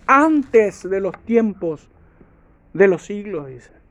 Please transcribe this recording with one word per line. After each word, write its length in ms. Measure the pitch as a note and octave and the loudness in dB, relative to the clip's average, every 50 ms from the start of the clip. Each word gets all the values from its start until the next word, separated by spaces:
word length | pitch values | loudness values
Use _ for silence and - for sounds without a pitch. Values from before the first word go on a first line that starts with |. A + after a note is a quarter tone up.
| - - | 0 2
antes 800 | C4 C#4 D4 D#4+ D#4 D4 C4+ - - A3+ G#3+ G3 - - - F#3 | 2 4 4 2 2 0 0 2 2 2 2 2 -2 -8 -10 -6
de 100 | F#3+ G3 | -6 -4
los 180 | G3 F#3 E3 - - | -4 -6 -8 -8 -6
tiempos 640 | - A#3 A3+ A3+ G#3+ F#3+ - - E3 D#3 C#3 - _ _ _ _ _ _ _ - _ _ _ _ _ _ _ _ _ - | -2 0 0 0 0 -4 -6 -6 -8 -8 -8 -12 _ _ _ _ _ _ _ -20 _ _ _ _ _ _ _ _ _ -2
de 140 | D#3+ G3 G3 | 2 2 2
los 140 | F#3 D#3 - | 2 0 -4
siglos", 440 | - G3+ G#3 G3+ G#3+ G3 F#3+ C#3+ C3+ | -10 -12 -12 -10 -10 -10 -12 -12 -14
dice. 240 | C3 A#2+ - - _ _ _ _ | -18 -20 -20 -20 _ _ _ _